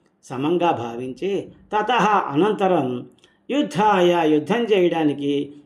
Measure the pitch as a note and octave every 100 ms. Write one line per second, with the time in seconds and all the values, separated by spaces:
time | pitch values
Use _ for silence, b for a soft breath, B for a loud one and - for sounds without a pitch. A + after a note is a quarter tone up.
0 | _ _ - C3 C#3+ F3 E3+ C3+ A#2 A#2+
1 | C3 B2 F#3 F#3+ - B B G#4 G#4 A#3+
2 | G#3+ G3+ - C#3+ G3+ E3+ F#3+ F3 B2+ B2
3 | B2+ _ b b b C4 G#3+ - G#3+ G3
4 | F3 F3 D#3+ D3+ D3 A3+ A3+ G3+ F3 E3
5 | D3+ C#3 C#3+ C#3+ C#3+ B